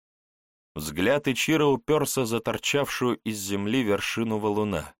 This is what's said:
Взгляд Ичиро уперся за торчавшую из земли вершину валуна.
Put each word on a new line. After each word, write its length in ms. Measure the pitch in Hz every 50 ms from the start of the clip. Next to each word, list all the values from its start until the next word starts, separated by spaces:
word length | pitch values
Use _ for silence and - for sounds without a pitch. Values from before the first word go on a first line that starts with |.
| _ _ _ _ _ _ _ _ _ _ _ _ _ _ -
Взгляд 540 | 80 76 78 73 85 95 113 143 147 - 143
Ичиро 380 | 123 - - - 160 151 151
уперся 580 | 147 135 117 - - 151 151 143 - - 135 127
за 160 | 110 117 113
торчавшую 800 | - 120 107 - - - - 143 135 - - - 127 123 117 -
из 200 | - 110 110 104
земли 440 | 95 98 101 98 101 104 117 135
вершину 560 | 123 104 101 98 - - - 110 117 113 110 104
валуна. 560 | 107 107 101 107 104 104 92 78 78 - -